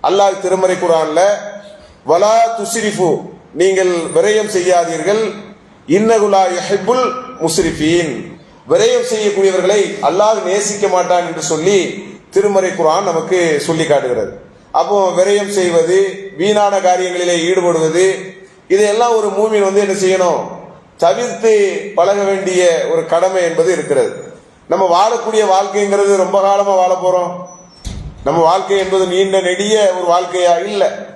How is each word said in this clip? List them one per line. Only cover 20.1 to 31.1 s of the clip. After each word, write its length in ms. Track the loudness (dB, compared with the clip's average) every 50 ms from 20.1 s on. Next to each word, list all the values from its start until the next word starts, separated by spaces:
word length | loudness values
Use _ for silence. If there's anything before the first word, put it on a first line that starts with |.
| 2 2 2 0 0 -2 -4 -8 -12 -16 -18 -20 -20 -20 _ -20 _
தவிர்த்து 840 | 0 0 0 2 0 -4 -6 -6 -2 2 2 4 4 2 0 -2 -4 -8 -4 -2
பழக 280 | 0 2 2 2 0
வேண்டிய 640 | 0 -2 -2 -2 -2 -2 0 2 2 2 2 2 -2 -2
ஒரு 140 | -2 -2 -2
கடமை 360 | 0 0 2 2 2 0 0
என்பது 300 | 0 0 0 0 2 2
இருக்கிறது. 600 | 0 -2 -2 0 0 0 0 0 -4 -10 -16 -18 -20 -20 -20 _ _ _ _ -4
நம்ம 400 | -2 0 2 2 4 2 2 2
வாழக்கூடிய 400 | 0 -2 -4 -2 0 0 2 4
வாழ்க்கைங்கிறது 680 | 2 2 0 0 -2 -2 0 0 0 0 2 2 2
ரொம்ப 240 | 2 2 0 0 2
காலமா 340 | 2 2 2 2 2 2 2
வாழ 200 | 2 2 2 0
போறோம். 420 | 0 0 0 0 0 -2 -4 -8 -12 -14 -18 -20 -20 -20 -20 _ -14 -14 -12 -12 -12 -14 -16 -18 -6 -4
நம்ம 160 | -2 0 2
வாழ்க்கை 380 | 4 4 2 0 0 0 -2 -2
என்பது 280 | 0 0 0 0 0
நீண்ட 340 | 0 0 0 0 2 0 0
நெடிய 520 | 0 0 -2 -2 0 0 2 2 2 2 0 0
ஒரு 180 | 0 0 0 0
வாழ்க்கையா 460 | 0 -2 -2 0 2 2 2 2 0
இல்ல. 340 | -4 -2 0 0 0 -2 -6 -14 -16